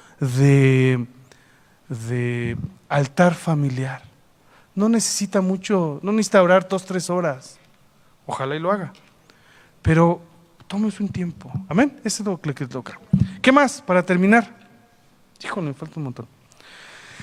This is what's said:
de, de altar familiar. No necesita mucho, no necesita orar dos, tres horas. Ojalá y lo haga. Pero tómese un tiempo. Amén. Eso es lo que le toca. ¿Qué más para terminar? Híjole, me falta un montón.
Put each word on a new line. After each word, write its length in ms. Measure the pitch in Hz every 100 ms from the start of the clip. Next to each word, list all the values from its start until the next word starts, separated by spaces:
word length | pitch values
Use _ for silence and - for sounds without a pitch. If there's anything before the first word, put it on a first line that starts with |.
| - -
de, 880 | 135 127 139 139 135 131 131 127 120 - - _ _ _ _ _ -
de 680 | 117 113 123 120 120 117 117 - - -
altar 440 | 143 139 - 180
familiar. 720 | 165 - 151 143 127 131 135 - _ _ _ _ _ _ -
No 140 | 214
necesita 520 | 226 208 - 196 202
mucho, 580 | 185 190 - 196 160 143
no 80 | 185
necesita 320 | 220 208 202
orar 240 | 175 185 185
dos, 180 | 190 -
tres 240 | 185 -
horas. 480 | 180 165 135 - - _ _ _ _ _ _ -
Ojalá 300 | - 135 151
y 40 |
lo 120 | 170
haga. 200 | 208 180 - _ _ _ _ _ _ _ _
Pero 400 | - 160 170 170 - _ _ _ -
tómese 340 | 196 214 202
un 80 | 202
tiempo. 420 | - 175 - 131 - -
Amén. 300 | 170 285 -
Eso 180 | 220 -
es 60 | 214
lo 120 | 175
que 100 | 151
le 180 | 135 131
toca. 320 | 127 - - - - - -
¿Qué 100 | -
más 300 | 269 269 -
para 220 | - 180 180
terminar? 600 | 180 190 233 - - _ _ _ _ _ _ _ -
Híjole, 240 | - - 156
me 60 |
falta 260 | 131 160 160
un 60 | 139
montón. 220 | 120 117 _ _ _ - - - - - -